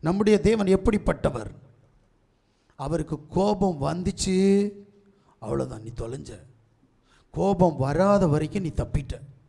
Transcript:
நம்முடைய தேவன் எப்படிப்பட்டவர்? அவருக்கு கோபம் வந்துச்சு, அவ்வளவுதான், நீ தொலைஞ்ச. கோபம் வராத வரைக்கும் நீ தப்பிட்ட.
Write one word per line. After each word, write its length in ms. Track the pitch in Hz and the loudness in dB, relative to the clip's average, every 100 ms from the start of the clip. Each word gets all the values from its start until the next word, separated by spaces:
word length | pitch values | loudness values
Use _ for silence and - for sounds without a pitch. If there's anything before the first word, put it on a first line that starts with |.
நம்முடைய 380 | 151 190 214 208 | -2 0 4 4
தேவன் 280 | 202 226 196 | 4 2 2
எப்படிப்பட்டவர்? 840 | 190 208 208 - 151 - 120 104 - - _ _ _ _ _ _ _ _ _ _ _ | 2 2 0 -2 -2 -2 -4 -12 -16 -20 _ _ _ _ _ _ _ _ _ _ _
அவருக்கு 520 | 139 160 156 156 - | -4 -4 -4 -8 -4
கோபம் 540 | - 196 202 196 156 | 0 0 2 0 0
வந்துச்சு, 880 | 139 170 180 - - 185 196 196 202 202 - _ _ _ _ _ | -4 -2 -4 -4 0 2 4 4 2 -6 -20 _ _ _ _ _
அவ்வளவுதான், 420 | - 139 131 113 | -6 -4 -4 -8
நீ 80 | 110 113 | -14 -10
தொலைஞ்ச. 440 | 113 135 - 95 - _ _ _ _ _ _ _ _ | -10 -10 -14 -18 -20 _ _ _ _ _ _ _ _
கோபம் 460 | 156 185 190 180 139 | -2 0 4 2 2
வராத 500 | 135 151 196 202 185 | -2 2 4 4 4
வரைக்கும் 360 | 147 151 208 | 2 0 -4
நீ 60 | 175 | -6
தப்பிட்ட. 500 | - 139 151 135 - - - | -6 -4 -4 -4 -12 -14 -20